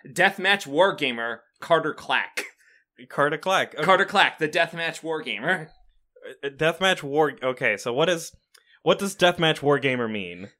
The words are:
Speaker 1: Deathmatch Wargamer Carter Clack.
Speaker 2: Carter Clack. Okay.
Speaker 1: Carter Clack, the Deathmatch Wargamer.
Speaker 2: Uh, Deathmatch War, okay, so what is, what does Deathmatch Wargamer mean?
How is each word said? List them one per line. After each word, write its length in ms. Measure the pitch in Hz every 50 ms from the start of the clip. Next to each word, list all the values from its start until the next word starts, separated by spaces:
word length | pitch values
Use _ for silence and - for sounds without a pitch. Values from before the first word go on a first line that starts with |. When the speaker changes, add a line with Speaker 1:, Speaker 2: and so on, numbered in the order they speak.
| -
Speaker 1:
Deathmatch 600 | - 117 165 180 196 - - 180 196 202 196 - 143
Wargamer 680 | 139 160 185 196 170 151 147 131 117 117 117 117 117 - _ _ _ _
Carter 340 | - - 165 156 147 151 147
Clack. 500 | - - - 131 117 92 - - - - - - _ _ _ _ _ _ _ _ - 127 -
Speaker 2:
Carter 300 | - - 143 147 156 147
Clack. 360 | - 185 190 165 123 - -
Okay. 80 | 135
Speaker 1:
Carter 220 | 156 180 190 180 196
Clack, 340 | - 196 196 160 127 - -
the 120 | 156 147
Deathmatch 500 | - 170 165 160 175 170 165 165 160 -
Wargamer. 680 | - 160 160 156 - 120 107 101 123 165 185 165 156 - - _ _ _ _ _ _ _ _ - - 110 131 - -
Speaker 2:
Uh, 40 | 139
Deathmatch 520 | 139 135 156 165 170 165 190 190 180 -
War, 300 | 151 139 143 156 156 143 123 -
okay, 360 | - 131 127 - 139 113 104 98
so 160 | - 123 120
what 160 | 135 165 185
is, 220 | 175 165 - - - _ _ _ _ _ _ _ _ _
what 160 | - 160 185 -
does 180 | 196 196 -
Deathmatch 440 | - 180 175 175 175 165 160 151 -
Wargamer 520 | 139 143 143 135 131 135 127 123 117 110
mean? 380 | 107 104 92 87 87 90 98 - _